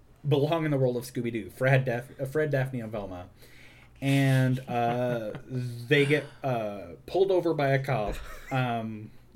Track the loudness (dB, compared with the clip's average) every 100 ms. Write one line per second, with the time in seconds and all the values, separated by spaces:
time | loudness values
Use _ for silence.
0 | -20 -8 0 2 2 0 0 2 2 0
1 | -4 -4 -4 -4 -6 0 4 4 4 -4
2 | -6 -10 -4 -2 0 0 -2 -4 -6 -8
3 | -8 -10 -14 -18 -20 -20 -20 -20 -20 -6
4 | 0 4 4 4 4 0 -2 0 0 0
5 | 0 -2 -4 -10 -8 -8 -6 -8 2 4
6 | 4 2 -2 -8 -4 -2 -2 -6 -12 -16
7 | -2 2 4 4 2 2 2 2 0 -2
8 | -2 -4 -8 -14 -6 -2 0 -2 -4 -8
9 | -12 -16 -20